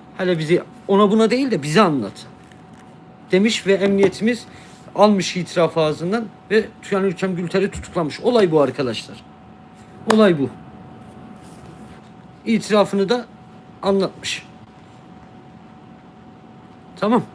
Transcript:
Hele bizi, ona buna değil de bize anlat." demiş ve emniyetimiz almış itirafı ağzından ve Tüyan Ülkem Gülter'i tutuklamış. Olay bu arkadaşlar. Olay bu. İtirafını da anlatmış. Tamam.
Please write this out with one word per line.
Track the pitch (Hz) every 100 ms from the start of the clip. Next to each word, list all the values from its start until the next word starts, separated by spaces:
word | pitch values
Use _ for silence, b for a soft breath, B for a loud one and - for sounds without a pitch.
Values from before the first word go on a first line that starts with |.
| - -
Hele | 185 170
bizi, | 151 170 - - -
ona | 196 208
buna | 220 220
değil | 247 277
de | 165
bize | 147 170
anlat." | 190 139 98 - - - - - - - - - - - -
demiş | 185 226 - 180
ve |
emniyetimiz | 190 202 196 196 - 220 240 - B B B B -
almış | 214 196 170 185
itirafı | 160 175 160 165
ağzından | 156 143 170 233 220 - -
ve | 214 - -
Tüyan | - 196
Ülkem | 190 170 190 180
Gülter'i | 175 190 190
tutuklamış. | - - 175 151 -
Olay | 226 240 185
bu | 156
arkadaşlar. | 135 131 127 107 - - - - - - - - - - 220
Olay | 220 208 151
bu. | 127 - - - - - - - - - - - - - - - - - - - 220
İtirafını | 220 - 208 196 196 196
da | 247 233 - - - - -
anlatmış. | 190 196 180 - - - - - - - - - - - - - - - - - - - - - - - - - - - - -
Tamam. | 208 233 123